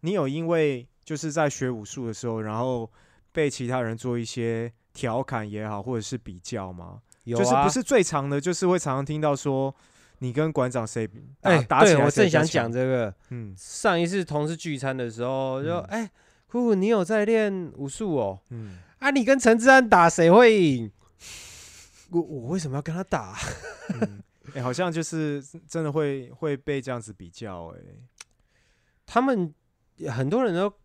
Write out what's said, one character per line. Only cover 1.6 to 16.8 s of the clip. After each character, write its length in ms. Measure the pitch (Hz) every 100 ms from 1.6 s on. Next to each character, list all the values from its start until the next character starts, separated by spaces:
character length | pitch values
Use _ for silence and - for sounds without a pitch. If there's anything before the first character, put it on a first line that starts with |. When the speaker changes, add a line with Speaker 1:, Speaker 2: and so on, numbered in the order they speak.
| 131
Speaker 1:
武 140 | 120
术 220 | 104 - 117
的 80 |
时 120 | 107 120
候， 140 | 113
然 180 | 107 107
后 320 | 127 123 113 _ _ _ _
被 180 | - 147
其 200 | - 123
他 140 | 127
人 140 | 117 113
做 220 | 127 120
一 60 |
些 480 | 113 - 117 113 117 - _
调 300 | - 123 113
侃 260 | 131 120 107
也 200 | 104 107
好， 140 | 107
或 120 | 101
者 60 | 120
是 160 | 104 127
比 220 | - 90
较 320 | - 117 95
吗？ 300 | 90 87 98 _ _
Speaker 2:
有 140 | - 117
啊。 20 |
Speaker 1:
就 80 | 120
是 60 | 131
不 60 | 143
是 140 | 147
最 200 | 240 254
常 260 | 180 156 139
的， 120 | 143
就 120 | 147
是 140 | 170 185
会 100 | 180
常 200 | 156 131
常 80 |
听 160 | 139 151
到 160 | 151 139
说 360 | 147 135 135 131 _ _ _ _
，“你 140 | 127
跟 200 | 123 160
馆 160 | 151 127
长 160 | 123
谁 220 | 110 - 110
比， 160 | 107 - 135
打， 100 | 196
Speaker 2:
欸， 120 | 165
Speaker 1:
打 220 | 120 160
起 100 | 214
来 160 | 156 143
谁 140 | -
比 60 | 202
较 120 | 156
强？” 0 |
Speaker 2:
对， 0 |
我 0 |
正 40 | 160
想 0 |
讲 260 | 160 117
这 120 | 117
个。 300 | 127 127 110 95 _
Speaker 1:
嗯。 260 | 123 107 92
Speaker 2:
上 440 | - - 226 170
一 40 |
次 200 | 170 196
同 240 | 175 151 151
事 80 | 165
聚 200 | 170 139
餐 200 | 135 131
的 120 | 120
时 140 | 110
候， 400 | 123 131 135 131
就， 140 | 147 170
Speaker 1:
嗯。 260 | 185 208
Speaker 2:
“欸， 80 | 220 _ _ _ _
酷 160 | 240
酷， 100 | 240
你 140 | 202